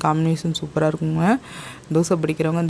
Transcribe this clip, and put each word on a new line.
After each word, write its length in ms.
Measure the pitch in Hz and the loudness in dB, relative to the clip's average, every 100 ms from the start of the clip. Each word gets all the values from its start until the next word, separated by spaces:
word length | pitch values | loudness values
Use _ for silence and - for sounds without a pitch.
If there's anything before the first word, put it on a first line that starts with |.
| 160 | 0
காம்பினேஷன் 500 | 156 160 160 165 160 | 2 2 0 -2 -4
சூப்பரா 280 | 151 151 156 | -4 0 0
இருக்குங்க. 420 | 151 160 160 175 254 - - - - - 160 | 0 -2 2 2 2 -2 -16 -16 -14 -2 0
தோசை 200 | 170 175 | 2 0
பிடிக்கிறவங்க 420 | 160 156 160 170 170 | 0 0 0 0 2